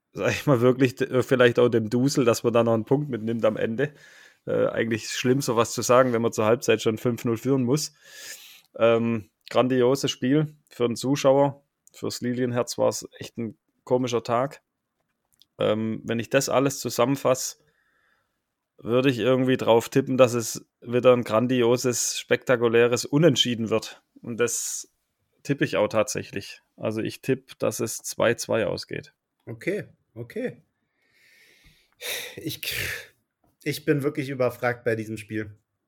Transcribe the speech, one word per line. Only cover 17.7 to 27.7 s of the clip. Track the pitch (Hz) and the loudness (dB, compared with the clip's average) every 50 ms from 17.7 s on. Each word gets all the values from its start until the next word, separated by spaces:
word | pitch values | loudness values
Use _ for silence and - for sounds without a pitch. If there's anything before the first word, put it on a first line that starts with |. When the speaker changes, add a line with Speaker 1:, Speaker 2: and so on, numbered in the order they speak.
| _ _ _ _ _ _ _ _ _ _ _ _ _ _ _ _ _ _ _ _ _ _ | _ _ _ _ _ _ _ _ _ _ _ _ _ _ _ _ _ _ _ _ _ _
Speaker 1:
würde | - 95 117 127 127 143 | -6 -2 0 2 2 2
ich | 127 113 | 2 2
irgendwie | 98 123 131 127 131 127 131 | 2 2 2 2 2 2 0
drauf | - - 110 113 117 113 - | 0 4 4 4 4 4 2
tippen, | - 139 135 139 131 123 | 0 0 0 2 4 4
dass | 131 117 117 | 4 4 4
es | 120 110 - - - - _ _ _ | -2 -4 -4 -8 -10 -14 _ _ _
wieder | - 120 117 123 113 127 123 | -8 -2 0 4 6 6 6
ein | 120 113 | 6 4
grandioses, | 110 107 110 120 123 131 127 117 117 123 123 - 127 117 - - - - - | 2 2 2 2 2 2 2 4 4 2 2 2 0 0 0 -4 -4 -6 -6
spektakuläres | - - 120 123 - - 127 117 120 117 113 117 120 120 123 117 - | -2 -2 -2 0 2 0 0 2 2 4 4 4 4 4 2 -2 -2
Unentschieden | - - 147 170 165 123 - - 123 120 110 113 101 | 0 2 4 6 6 4 4 2 0 0 -2 -2 -2
wird. | 107 110 - - - - _ _ _ - | -2 -2 -2 -4 -18 -20 _ _ _ -18
Und | - 117 120 104 | -14 -10 -4 -2
das | 120 113 - - - - - - - _ _ _ _ _ _ _ _ _ _ _ - | -2 -2 -2 -4 -6 -8 -10 -10 -12 _ _ _ _ _ _ _ _ _ _ _ -6
tippe | - 139 139 139 | -6 -2 -2 -2
ich | 120 - 85 | -2 0 0
auch | 104 101 | 0 0
tatsächlich. | - 110 104 - - 101 98 - - 98 - - - - _ _ _ | 2 0 0 0 -4 -8 -8 -8 -10 -12 -12 -12 -20 -20 _ _ _
Also | - - 113 107 110 | -8 -8 -6 -6 -4
ich | 107 107 - - | -6 -6 -8 -8
tippe, | - - 131 131 _ - - - | -4 -4 -4 -4 _ -16 -10 -4
dass | - 110 | -4 -4